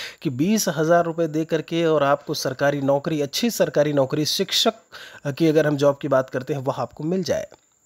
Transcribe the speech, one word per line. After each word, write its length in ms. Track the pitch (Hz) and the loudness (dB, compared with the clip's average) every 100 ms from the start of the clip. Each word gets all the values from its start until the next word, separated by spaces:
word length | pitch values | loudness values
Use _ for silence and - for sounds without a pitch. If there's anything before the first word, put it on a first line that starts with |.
| - - | -14 -8
कि 80 | 165 | -6
बीस 380 | 123 175 220 - | -2 0 0 0
हज़ार 360 | 151 160 170 | -2 4 4
रुपये 220 | 170 160 165 | 2 -2 -2
दे 180 | 151 | -2
करके 400 | 160 160 151 165 | -2 -4 -2 -2
और 180 | 165 156 | 2 2
आपको 320 | 139 143 - | 4 0 -2
सरकारी 460 | 147 139 127 143 143 | -6 -6 -2 0 0
नौकरी, 400 | 135 139 160 156 | 0 0 0 -4
अच्छी 300 | 143 - 240 | -4 -2 -2
सरकारी 420 | - 170 151 147 | 0 0 2 2
नौकरी, 320 | 143 131 147 | 2 0 0
शिक्षक 500 | 151 - 190 - 226 220 _ - - - 147 135 | -2 -2 -2 0 0 -2 _ -20 -20 -12 -8 0
की 100 | 165 | 2
अगर 180 | 151 151 | 4 2
हम 100 | 143 | 2
जॉब 220 | 143 139 | 2 2
की 60 | 147 | 2
बात 220 | 135 131 | 0 0
करते 240 | 131 127 | -6 -6
हैं, 60 | 143 | -6
वह 140 | 131 135 | -4 -4
आपको 260 | 120 - | -6 -8
मिल 180 | 156 190 | -6 -4
जाए? 240 | 143 87 - - _ _ | -2 -4 -4 -14 _ _